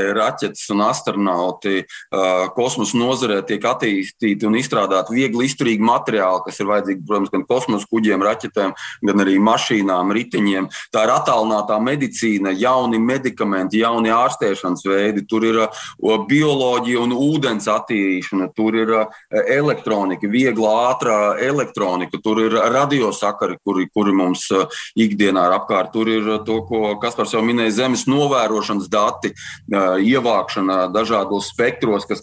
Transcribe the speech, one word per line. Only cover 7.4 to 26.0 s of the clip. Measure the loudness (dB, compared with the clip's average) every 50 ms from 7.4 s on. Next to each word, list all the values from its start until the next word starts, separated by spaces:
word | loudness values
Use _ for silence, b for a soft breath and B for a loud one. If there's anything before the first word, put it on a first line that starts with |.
| -2 0
kosmosa | 0 0 0 0 -2 -2 -2 -2
kuģiem, | -2 0 2 2 2 2 2
raķetēm, | 0 0 -2 -4 -6 -2 -2 -2 -2 -4 B B B B B -2 0
gan | 2 2 4
arī | 4 4 4 4
mašīnām, | 4 4 2 2 0 0 0 0 0 0 0 0 0 0
riteņiem. | -2 -2 -2 -2 0 0 0 0 -2 -4 -6 B B B B -2
Tā | 0 2
ir | 2
attālinātā | 2 2 2 2 2 2 2 2 0 0 0 0 0 0 0
medicīna, | 0 0 -2 -2 -2 -2 -2 0 0 0 0 0 -2 -2
jauni | 0 2 2 2 2 2 2 2 2 2
medikamenti, | 2 0 0 -2 -4 -4 -2 -2 -2 -2 -2 -2 0 2 2 2
jauni | 2 2 0 2 2 2
ārstēšanas | 2 2 0 0 0 -2 -2 -2 -2 -4 -4 -4 -4 -2 0
veidi. | 0 2 2 0 0 -2 -4 -2
Tur | 0 0 2 2
ir, | 2 2 0
ā, | -2 B B B B B -4
o, | 0 0 0 0 0 0
bioloģija | 2 2 2 2 2 2 2 0 0 0 0 0 0 0 0
un | 0 0 2
ūdens | 2 2 2 2 0 0 0 0 0 0
attīrīšana, | 0 0 0 -2 -2 0 0 0 0 -2 -4 -4 -2 -2 -2 -2 -2
tur | -2 0 0 2 2
ir, | 2 2 2
ā, | 0 0 -2 B B B B -2 0 0 2 2 2
elektronika, | 2 0 0 -2 -2 -2 0 0 0 0 -2 -2 -2 0
viegla, | 0 2 2 2 2 2 2 2 2 2 2 2 0
ātrā | 0 0 0 2 2 2 2 0 0 0 0
elektronika, | 0 -2 -2 -4 -4 -4 -2 -2 -2 -2 -4 -4 -6 -4 -2
tur | 0 0 2 2
ir | 2 2
radiosakari, | 2 2 2 2 2 2 2 2 0 0 0 -2 -2 -2 -4 -2 -2 -4 -4 -4 -4
kuri, | _ -2 -2 0 -2 -2
kuri | 0 0 2 2 2
mums, | 2 2 0 0 -2 -2 0 0
ā, | 0 0 B B B B B B
ikdienā | 0 0 2 2 2 2 2 4 2 2 2
ir | 2 0
apkārt. | 0 0 0 -2 -2 -2 -2
Tur | -2